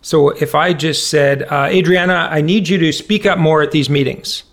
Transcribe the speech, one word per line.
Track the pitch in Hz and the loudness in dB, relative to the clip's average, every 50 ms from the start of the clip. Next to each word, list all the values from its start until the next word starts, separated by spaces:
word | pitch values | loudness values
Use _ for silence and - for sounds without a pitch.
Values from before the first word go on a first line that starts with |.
So | _ - - 156 143 143 | _ -2 0 2 2 2
if | 135 - 147 135 - | 0 -2 -6 -2 -2
I | 147 160 180 | -2 0 0
just | 180 143 147 160 143 - - - | -2 -2 -2 -4 -4 -4 -4 -2
said, | - 151 143 139 139 135 | 0 2 2 2 0 -2
uh, | 139 - 147 143 139 147 | -4 -4 -2 -2 0 0
"Adriana, | 190 185 175 160 185 180 175 180 185 175 165 - | 0 0 2 2 2 2 2 0 0 0 0 -2
I | 160 156 | -2 -2
need | 151 156 185 220 190 156 | 0 2 0 0 0 0
you | 190 180 | 0 0
to | 165 160 | 2 0
speak | 151 - - - 208 208 214 | -2 -4 -4 -2 -4 0 0
up | 202 180 185 | 0 0 2
more | 165 156 156 156 | 2 2 4 2
at | 151 143 | 2 2
these | - 156 135 123 | 0 -2 0 0
meetings" | 147 147 139 123 - - - - - - - _ | 0 0 0 -2 -4 -8 -10 -12 -12 -12 -12 _